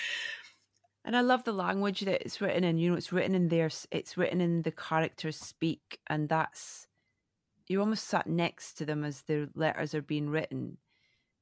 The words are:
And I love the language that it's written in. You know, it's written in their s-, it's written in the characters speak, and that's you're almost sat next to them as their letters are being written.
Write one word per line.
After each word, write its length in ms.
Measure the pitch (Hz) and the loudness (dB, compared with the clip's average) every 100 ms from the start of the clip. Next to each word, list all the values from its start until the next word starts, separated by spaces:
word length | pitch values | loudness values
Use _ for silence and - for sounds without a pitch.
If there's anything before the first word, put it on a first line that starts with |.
| - - - - - - _ _ _ _ | -4 -4 -6 -8 -14 -20 _ _ _ _
And 140 | - 240 | -2 2
I 40 | |
love 240 | 247 254 247 | 4 4 2
the 80 | |
language 480 | 196 180 196 202 185 | -2 0 2 2 0
that 200 | 196 180 | 0 0
it's 200 | - - | -2 -2
written 220 | 196 - | 0 2
in. 140 | 180 165 | 4 4
You 140 | 175 | 4
know, 60 | 175 | 2
it's 140 | - | 0
written 220 | 180 165 | 0 2
in 140 | 190 170 | 4 4
their 200 | 165 160 | 4 2
s-, 200 | - - | -2 -6
it's 280 | - - - | -6 -4 -2
written 220 | 185 180 | 0 2
in 220 | 175 170 | 2 2
the 100 | 160 | 0
characters 640 | - - 160 160 - 160 156 | -4 0 0 0 -2 -8 -6
speak, 640 | - - 165 - - - - | -10 -4 -2 -2 -8 -12 -4
and 220 | 151 151 | -2 0
that's 540 | 160 - - - - - _ _ _ _ _ _ _ - | 0 -2 -6 -12 -14 -18 _ _ _ _ _ _ _ -2
you're 140 | 190 | 0
almost 240 | 208 220 - | 2 0 0
sat 200 | 180 - | -2 2
next 460 | 165 170 - - - | 2 2 -2 -12 -6
to 100 | 151 | -2
them 180 | 151 | 0
as 200 | 147 139 | -2 -4
their 240 | - 151 147 - | -2 0 0 0
letters 380 | 156 - 156 156 | 0 0 -2 -2
are 60 | |
being 280 | 143 151 147 | -2 -2 0
written. 480 | 156 - 131 120 - _ _ _ _ _ _ | 0 -2 -4 -6 -10 _ _ _ _ _ _